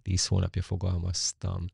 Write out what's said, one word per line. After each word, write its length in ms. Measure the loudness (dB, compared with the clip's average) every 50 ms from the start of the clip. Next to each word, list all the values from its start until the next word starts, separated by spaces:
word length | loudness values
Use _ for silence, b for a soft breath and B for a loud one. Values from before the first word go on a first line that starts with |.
tíz 240 | -2 0 0 2 2
hónapja 360 | 4 4 2 2 2 0 -2
fogalmaztam. 1040 | -2 -2 -2 -2 0 0 0 0 0 -2 -2 -2 -2 -4 -4 -4 -4 -4 -4 -4 -4 -6